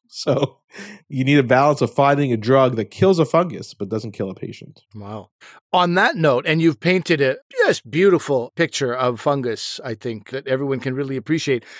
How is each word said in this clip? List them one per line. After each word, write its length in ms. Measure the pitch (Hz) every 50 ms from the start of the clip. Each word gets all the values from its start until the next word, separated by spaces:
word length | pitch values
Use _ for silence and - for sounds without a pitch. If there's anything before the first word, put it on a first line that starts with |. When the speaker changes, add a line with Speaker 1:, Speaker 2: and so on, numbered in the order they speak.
| _
Speaker 1:
<laughs> 40 | _
So 520 | - - - 156 131 127 143 - - _ _ _ - - - - - - _ -
you 160 | 147 131 131
need 140 | 131 143 147
a 40 | 135
balance 380 | 117 127 127 139 147 147 -
of 120 | 131 110 -
finding 380 | - 143 143 143 143 143 135
a 60 | 120 110
drug 400 | 101 117 135 135 131 127 127 113
that 80 | 104
kills 340 | - - - 190 190 190 165
a 60 | 160
fungus 480 | - - 165 180 175 120 92 98 - -
but 160 | - 101 95
doesn't 240 | 110 110 107 113 98
kill 160 | - 104 98
a 40 | 92
patient. 500 | - - 95 - - - - - - _ _ -
Speaker 2:
Wow. 360 | 107 101 101 107 107 95 _ _ _ - - - - _ _ -
On 220 | 185 180 175 175
that 200 | 185 208 262 339
note, 300 | 208 165 151 131 123 - 170
and 140 | 156 165
you've 180 | 160 165 147 -
painted 400 | - 170 180 185 165 - 170 143
a 160 | 139 131 135 - _ _
just 400 | - 523 453 359 196 - - 117
beautiful 640 | 104 156 185 202 185 151 - - 143 127 117 123 _
picture 380 | - 170 156 - - 143 123 120
of 260 | 127 131 123 123 110
fungus, 600 | - 151 143 139 127 120 110 - - - - - -
I 120 | 135 113
think, 340 | 104 - 127 117 107 95 -
that 180 | - 135 135 135
everyone 320 | 131 131 143 139 135 127
can 140 | - 135 127
really 240 | 135 143 135 135 131
appreciate. 480 | 110 - 156 165 - - 135 120 - - - -